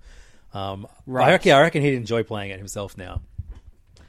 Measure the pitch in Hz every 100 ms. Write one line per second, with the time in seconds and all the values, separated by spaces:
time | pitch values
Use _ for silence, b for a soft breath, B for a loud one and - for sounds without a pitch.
0 | b b b b b 101 98 98 107 -
1 | - 127 131 185 190 139 165 156 143 127
2 | 110 117 107 107 98 95 101 104 98 -
3 | 90 90 - - - - - - _ -